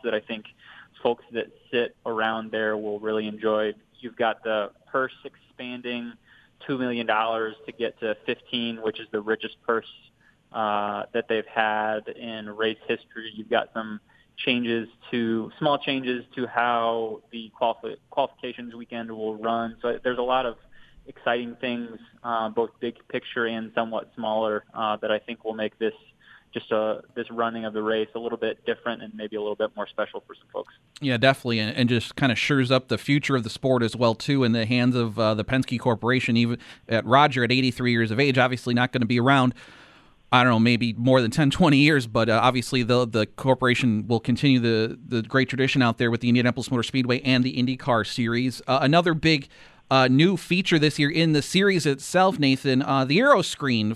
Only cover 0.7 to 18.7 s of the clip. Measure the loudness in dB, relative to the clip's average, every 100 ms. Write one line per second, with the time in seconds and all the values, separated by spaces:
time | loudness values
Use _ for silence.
0.7 | -20 -20 _ -2 -2 -4 -8 -8 -12 _
1.7 | -2 -2 -4 -6 -2 -2 -2 -6 -4 -2
2.7 | -2 -4 -6 -4 -2 -4 -4 0 0 0
3.7 | -6 _ _ -14 -4 -2 -2 -4 -4 -4
4.7 | -10 _ -4 -4 -8 -20 -20 _ -16 -14
5.7 | -10 -8 -8 -10 -16 _ _ _ _ -8
6.7 | -4 -4 -4 -2 0 0 -2 -4 -8 -16
7.7 | -8 -8 -6 -6 -6 -6 -8 _ -6 -6
8.7 | -4 -6 -6 -6 -6 -2 -4 -6 -8 -4
9.7 | -4 -4 -16 _ _ _ _ _ -4 -2
10.7 | -2 -2 -6 -6 -6 -2 -4 -2 -2 0
11.7 | 0 -2 -4 -8 -12 -12 -12 -12 -4 -4
12.7 | -4 -6 -6 _ -16 -14 -14 -2 -2 -2
13.7 | -8 -10 -12 -16 _ _ -6 -2 -2 -2
14.7 | -4 -6 _ -8 -4 -2 -2 -4 -4 0
15.7 | 0 -2 -4 -4 -6 -8 -10 -4 0 0
16.7 | 0 0 -2 -4 -8 -14 -16 -16 -2 -2
17.7 | -2 -8 -14 _ -4 -4 -6 -14 -12 -16